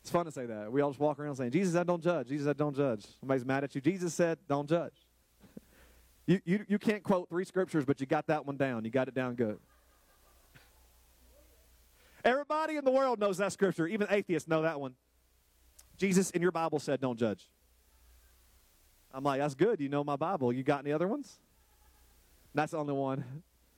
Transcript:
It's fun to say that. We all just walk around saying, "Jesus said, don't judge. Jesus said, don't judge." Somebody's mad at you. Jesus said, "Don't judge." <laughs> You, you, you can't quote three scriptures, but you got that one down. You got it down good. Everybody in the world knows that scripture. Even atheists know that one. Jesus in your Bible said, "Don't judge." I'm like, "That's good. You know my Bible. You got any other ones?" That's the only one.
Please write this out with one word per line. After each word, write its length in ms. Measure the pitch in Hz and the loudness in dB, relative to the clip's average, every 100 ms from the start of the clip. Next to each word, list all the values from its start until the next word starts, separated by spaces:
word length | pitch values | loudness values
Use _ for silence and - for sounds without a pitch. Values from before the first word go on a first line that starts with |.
It's 80 | - | 0
fun 140 | 170 170 | -2 -2
to 60 | |
say 140 | 139 120 | -6 -8
that. 240 | 107 107 | -8 -2
We 100 | 135 | 0
all 100 | 143 | 0
just 100 | 127 | 2
walk 180 | 147 143 | 0 0
around 180 | 147 135 | -6 -4
saying, 160 | 123 | 0
"Jesus 200 | 151 190 | 2 2
said, 140 | 170 180 | 2 0
don't 160 | 175 | 0
judge. 260 | 165 165 120 | 0 0 -2
Jesus 180 | 147 143 | -2 0
said, 100 | 139 | 0
don't 200 | 147 135 | 0 2
judge." 280 | 139 107 - - | 0 0 -6 -14
Somebody's 240 | 127 135 | -2 0
mad 200 | 123 135 | 0 -2
at 100 | 139 | -2
you. 60 | 143 | 0
Jesus 340 | 135 190 175 | 0 0 -4
said, 240 | 151 170 165 - | 0 0 0 -2
"Don't 200 | 143 147 | -2 2
judge." 260 | 170 135 _ _ _ _ _ - | 0 -2 _ _ _ _ _ -20
<laughs> 80 | - _ - - - _ _ - | -20 _ -20 -20 -20 _ _ 0
You, 160 | 185 | 0
you, 200 | 170 202 - | 2 -2 0
you 100 | 202 | 0
can't 240 | 226 208 | 0 -2
quote 280 | - 185 180 | 0 0 0
three 160 | 165 190 | -6 -2
scriptures, 400 | 185 185 160 131 | -2 0 0 0
but 140 | 135 | -2
you 60 | 135 | 0
got 200 | 156 - | -2 0
that 180 | 156 | -2
one 140 | 139 139 | -2 -2
down. 260 | 135 117 | 0 0
You 60 | 110 | -2
got 180 | 131 131 | -2 0
it 60 | |
down 200 | 127 127 | -2 -4
good. 240 | 123 113 107 _ _ _ _ _ _ _ _ _ - - _ _ _ _ _ _ - _ _ _ _ _ _ - - | 0 -2 -2 _ _ _ _ _ _ _ _ _ -20 -20 _ _ _ _ _ _ -20 _ _ _ _ _ _ -20 0
Everybody 540 | - 262 294 302 311 302 | 2 2 0 -2 0 0
in 80 | |
the 60 | 269 | 2
world 280 | 262 269 226 | 4 2 2
knows 200 | 202 185 | 0 0
that 120 | 196 | -2
scripture. 360 | - 196 170 160 | 2 0 2 -2
Even 200 | 214 202 | 0 2
atheists 360 | 202 - 160 160 | 0 2 -4 0
know 140 | 160 | 0
that 180 | 156 147 | 0 -2
one. 140 | 135 127 _ _ _ _ _ _ _ - - - | -8 -12 _ _ _ _ _ _ _ -20 -20 -2
Jesus 340 | 196 185 185 | 2 2 2
in 100 | 175 | 2
your 120 | 180 | 0
Bible 260 | 170 165 151 | 2 0 -2
said, 220 | - 131 | -2 0
"Don't 180 | 131 113 | -2 0
judge." 320 | 117 98 - _ _ _ _ _ - - _ _ _ _ _ _ _ _ _ | 0 0 -10 _ _ _ _ _ -20 -20 _ _ _ _ _ _ _ _ _
I'm 120 | 135 | -2
like, 160 | 143 135 | 0 0
"That's 140 | 147 | -2
good. 260 | 135 202 196 | 2 2 2
You 80 | 139 | 0
know 160 | 143 | -2
my 120 | 147 139 | -2 -2
Bible. 360 | 165 185 127 | -2 0 0
You 100 | 123 | 0
got 180 | 135 143 | 0 0
any 120 | 143 | 0
other 160 | 156 180 | 0 0
ones?" 320 | 294 - - _ _ _ _ _ _ - _ _ _ _ | -2 -8 -20 _ _ _ _ _ _ -20 _ _ _ _
That's 180 | 147 151 | -4 -2
the 60 | 165 | -2
only 160 | 147 | -2
one. 300 | 139 135 135 123 143 _ _ _ | -2 -2 -4 -8 -14 _ _ _